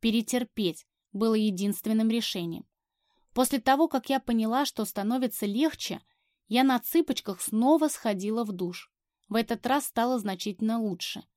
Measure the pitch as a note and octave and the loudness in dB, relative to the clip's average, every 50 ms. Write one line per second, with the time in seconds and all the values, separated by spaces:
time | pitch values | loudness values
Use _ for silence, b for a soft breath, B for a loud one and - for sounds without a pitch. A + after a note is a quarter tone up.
0 | - A3+ G#3+ A#3 A3 - - B3 B3+ - _ - G#3+ F3 D3+ - - _ _ _ | 2 2 2 2 0 0 -2 -2 -2 -2 _ -2 -2 -2 -2 -4 -12 _ _ _
1 | _ _ _ G3 G#3+ A3+ A3 A3 G#3+ G#3+ G3 F3+ G3 G3+ G3+ - - G#3+ A3 A3 | _ _ _ 0 0 2 2 4 2 2 0 0 -2 -2 -2 -2 -2 0 0 2
2 | A3+ A3 A3 A#3 A3+ - - G3 E3+ E3+ E3 - - _ _ _ _ _ _ _ | 2 2 2 0 -2 -2 -4 -4 -6 -6 -6 -10 -12 _ _ _ _ _ _ _
3 | _ _ _ _ _ _ _ - B3+ B3 - C4+ G#3+ - C4+ C#4 D#4+ D#4+ - C4 | _ _ _ _ _ _ _ 0 2 2 2 0 2 2 4 4 4 2 2 -2
4 | - - C4+ C4+ C4 - A#3+ A3+ A3 A3 A3+ C4 C#4+ C4+ - - A3 G#3 - - | -2 0 -2 -2 0 0 0 0 0 2 0 0 0 -2 -2 -4 -6 -4 -4 -4
5 | G3 G#3 A#3+ C4 B3+ B3 - - - G#3 G3+ A3+ D4 D#4+ - - - - F3+ - | -2 -2 0 0 0 -2 -4 -2 -4 -2 0 2 0 0 0 -2 -8 -8 -8 -8
6 | _ _ _ _ _ _ _ _ _ _ G#3 A#3+ C4 C4+ B3+ B3 - - - E4 | _ _ _ _ _ _ _ _ _ _ 2 4 4 4 4 2 0 2 2 2
7 | E4+ - C4 - - - G3 F3 - - - A3 A#3 C4 D#4 E4 D#4 D4+ - - | 2 2 0 -4 -4 -8 -8 -6 -6 -4 0 2 4 6 6 6 4 2 0 -2
8 | - A3+ G#3 F#3 F#3 G#3 A3 A3+ A#3+ G#3 G3+ F3 F#3 F3 F3 - - _ _ _ | -2 -2 -2 -2 -2 -4 -2 -2 -2 -4 -4 -4 -4 -6 -6 -8 -14 _ _ _
9 | _ _ _ _ _ _ G#3 A3+ A#3 - A#3 A3 - A#3+ C4 D4 C4+ - - - | _ _ _ _ _ _ -2 -2 0 0 -4 -4 0 0 0 0 0 -2 -2 0
10 | A3+ A#3+ B3+ B3 G3+ G#3 F#3+ F3+ - G#3+ G3 F3+ G#3+ A3 A3+ A#3 A3+ G#3+ F3+ E3+ | 0 2 0 0 -2 -4 -6 -4 -6 -8 -6 -2 -2 -2 0 0 -2 -2 -4 -4
11 | - - - - - _ _ | -6 -8 -8 -10 -12 _ _